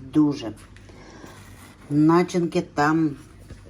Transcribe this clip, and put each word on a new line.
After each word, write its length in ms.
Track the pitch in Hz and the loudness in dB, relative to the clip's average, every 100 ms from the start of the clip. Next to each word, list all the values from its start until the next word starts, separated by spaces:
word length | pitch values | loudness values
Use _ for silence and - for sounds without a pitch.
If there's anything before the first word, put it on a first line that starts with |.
| 135 | -4
дуже. 400 | 156 151 135 113 104 - - - - - - - - - - - - - | 0 2 0 -10 -14 -20 -20 -20 -20 -20 -20 -20 -20 -20 -20 -20 -20 -4
Начинки 720 | 147 156 170 180 185 170 175 - | 2 4 4 2 -2 -2 -4 -4
там 360 | - 147 160 156 131 - - - - | -2 0 2 -2 -4 -18 -20 -20 -20